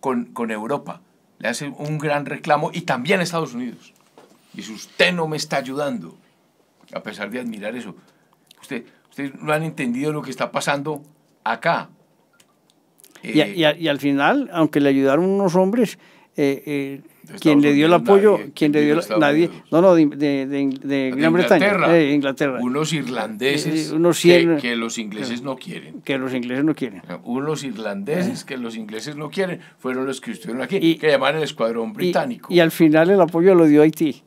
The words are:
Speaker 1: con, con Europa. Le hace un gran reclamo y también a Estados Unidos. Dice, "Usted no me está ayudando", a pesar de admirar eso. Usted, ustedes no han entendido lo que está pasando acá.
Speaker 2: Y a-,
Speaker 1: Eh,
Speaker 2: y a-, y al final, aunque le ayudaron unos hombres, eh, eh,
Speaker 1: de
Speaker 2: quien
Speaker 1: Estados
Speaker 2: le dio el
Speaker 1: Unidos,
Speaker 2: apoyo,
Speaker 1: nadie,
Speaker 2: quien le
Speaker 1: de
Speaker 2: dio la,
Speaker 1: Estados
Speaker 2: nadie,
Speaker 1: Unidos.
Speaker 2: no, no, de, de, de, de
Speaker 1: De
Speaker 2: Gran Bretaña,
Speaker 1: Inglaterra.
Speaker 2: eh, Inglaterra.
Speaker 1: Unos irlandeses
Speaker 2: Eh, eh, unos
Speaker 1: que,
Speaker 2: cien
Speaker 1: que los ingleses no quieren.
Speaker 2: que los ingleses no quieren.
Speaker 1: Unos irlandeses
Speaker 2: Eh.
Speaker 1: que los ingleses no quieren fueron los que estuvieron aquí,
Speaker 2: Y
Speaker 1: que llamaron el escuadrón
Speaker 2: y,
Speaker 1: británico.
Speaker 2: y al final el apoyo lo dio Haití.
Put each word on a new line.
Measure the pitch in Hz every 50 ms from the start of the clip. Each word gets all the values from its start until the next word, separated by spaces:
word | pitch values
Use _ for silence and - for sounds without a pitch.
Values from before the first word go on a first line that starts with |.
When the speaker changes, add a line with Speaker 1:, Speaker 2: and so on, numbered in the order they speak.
Speaker 1:
con, | - 139 127 120 117
con | 117 - - 117 110
Europa. | 110 107 107 113 143 143 139 - - - _ _ _ _ _ _ _ _
Le | - 110
hace | 120 - 151 143 131 -
un | 147 151 156 156
gran | 147 156 143 147 143
reclamo | 139 143 131 - 165 147 147 156 165 151
y | 170 -
también | - 143 123 123 151 196 190
a | 175
Estados | 170 170 165 160 139 117
Unidos. | 120 127 120 - - _ - _ _ _ _ _ - - _ _ _ _ _ _
Dice, | - 101 107 110
"Usted | 101 - - - - 175 175 180
no | 175 165 156
me | 156
está | 147 - - 156 147
ayudando", | 127 127 131 143 147 143 127 110 82 82 82 _ _ _ _ _ _ _ _ _ _ _ _ _ _ _ -
a | -
pesar | - 110 104 92 104 104
de | 104 127
admirar | 127 117 110 104 98 107 117
eso. | 127 113 101 82 - _ _ _ _ _ _ _ _ _ _ - _
Usted, | - - 139 117 - - _ _ _ _
ustedes | _ - 139 139 135 -
no | 151 151 151
han | 151 160
entendido | 160 156 - 143 123 120 127 143 151 151
lo | 151 123
que | 127 127
está | - 127 120
pasando | - 143 135 - 143 143 139 156 151 143 147 _ _ _ _ _ _ _ _
acá. | 110 117 113 - 165 165 120 85 - _ _ _ _ _ _ _ _ _ _ _ _ _ _ _ _ _ _ _ _ _ _ _ _ _ - -
Speaker 2:
Y | - 113 151
a-, | 147
Speaker 1:
Eh, | 202 202
Speaker 2:
y | 180 160
a-, | 151 151
y | 170 165 156
al | 143 135
final, | 135 143 139 139 139 165 220 294 269 - 175
aunque | 170 160 151 - 151
le | 143 139
ayudaron | 139 135 135 135 135 151 175
unos | 190 196 196 196 185 160
hombres, | 185 190 190 202 240 233 175 - _ _ _ _ _ _ _ _
eh, | - 147 139 139 - -
eh, | 151 147 143 139 135 139 139 - - _ _ _
Speaker 1:
de | - - -
Speaker 2:
quien | - 160 151 143
Speaker 1:
Estados | 143
Speaker 2:
le | 147 143
dio | 143 151
el | 160 175
Speaker 1:
Unidos, | 170 - -
Speaker 2:
apoyo, | 202 196 202 214 180 -
Speaker 1:
nadie, | 107 135 -
Speaker 2:
quien | - 160 151 147
le | 151
Speaker 1:
de | 147
Speaker 2:
dio | 147 151
la, | 165
Speaker 1:
Estados | 165 - 110 - 151
Speaker 2:
nadie, | 143 147 156 175
Speaker 1:
Unidos. | 185 180 165 - _
Speaker 2:
no, | - 160
no, | 180 196 180
de, | 165 156 143
de, | 143 139 147 143 143 139 135
de, |
de | 131 143 139 139 139 131 135 - 139
Speaker 1:
De | 139 139 135 131 127
Speaker 2:
Gran | 131 147 165 165
Bretaña, | 175 185 - 202 165 190 202
Speaker 1:
Inglaterra. | 202 190 156 160 165 170
Speaker 2:
eh, | 156 139 143
Inglaterra. | 147 139 139 135 - 156 139 131 120
Speaker 1:
Unos | 123 123 127 143 156 151 160
irlandeses | 151 131 120 127 117 110 110 110 104 117 135 143 151 147 165 156 160 156 -
Speaker 2:
Eh, | 143
eh, |
unos | 160 170 175 160
Speaker 1:
que, | - -
Speaker 2:
cien | 175 175 175 170 170 165 147
Speaker 1:
que | 127 120 120
los | 117 117 113 113 117
ingleses | 110 104 98 107 135 127 117 120
no | 127 139 131
quieren. | - - - - 90 - 76 80 - -
Speaker 2:
que | - 143 131
los | 131 131 127
ingleses | 131 120 123 127 131 143
no | 160 147
quieren. | - 135 120 98 92 - - 87 87 -
Speaker 1:
Unos | 117 120 127 139 151 156 143 139
irlandeses | 135 110 101 110 104 101 98 98 120 151 180 185 202 - - -
Speaker 2:
Eh. |
Speaker 1:
que | - - 127
los | 120 113 113
ingleses | 113 110 104 107 110 - 143 147
no | 143 156 147
quieren | 151 196 190 180 165 - - - _ _
fueron | _ 127 127 127 131
los | 135 131 135
que | - 120 107
estuvieron | 98 - - 117 127 127
aquí, | 123 190
Speaker 2:
Y | 196 160 165 165
Speaker 1:
que | 160 - 156
llamaron | 143 131 131 139 151 160
el | 151
escuadrón | - - - 120 113 117 117 113 110
Speaker 2:
y, | 104
Speaker 1:
británico. | 107 170 180 180 180 156 135 117 - - - 185
Speaker 2:
y | 170
al | 165 160 -
final | - 170 160 151 156 160 180
el | 202 196 175
apoyo | 151 - 165 170 190 190
lo | 175 165
dio | 156 147 147 151
Haití. | 156 156 - 165 147 - - _